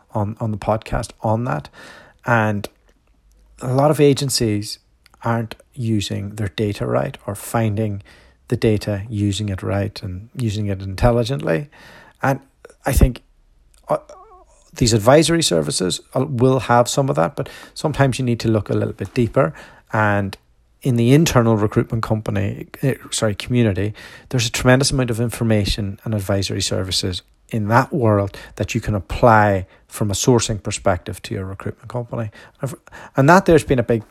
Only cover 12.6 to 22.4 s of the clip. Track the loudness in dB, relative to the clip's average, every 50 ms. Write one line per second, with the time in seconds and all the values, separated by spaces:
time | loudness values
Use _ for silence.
12.6 | -20 -20 _ _ -4 -2 2 4 4 4 2 0 _ _ _ _ _ _ _ _
13.6 | _ _ _ _ _ -4 -4 -4 -4 -8 -20 -20 -20 -20 -20 -20 -20 _ _ _
14.6 | _ _ -4 -2 0 2 2 2 6 6 6 6 6 4 2 0 0 0 0 0
15.6 | 0 -2 -2 -2 -2 -4 -4 -6 -8 _ -4 -4 -4 -4 -2 2 2 2 2 2
16.6 | 2 2 4 4 4 2 2 0 0 0 0 0 -2 -2 -2 -6 -10 -10 -10 -20
17.6 | -20 -20 -10 -6 -4 -2 0 2 2 2 0 0 -2 -2 -2 -2 0 0 0 0
18.6 | 0 -2 -2 -2 -2 -4 -6 -8 -10 -6 -2 -2 0 0 2 2 0 0 -2 -8
19.6 | -16 -20 -20 -20 _ _ -2 0 2 2 2 0 -2 -4 -6 -12 _ _ _ _
20.6 | _ _ _ _ -2 0 0 2 4 6 6 6 6 4 4 4 4 4 2 2
21.6 | 2 0 0 0 -2 0 -2 -4 -2 -2 -4 -4 -4 -4 -4 -4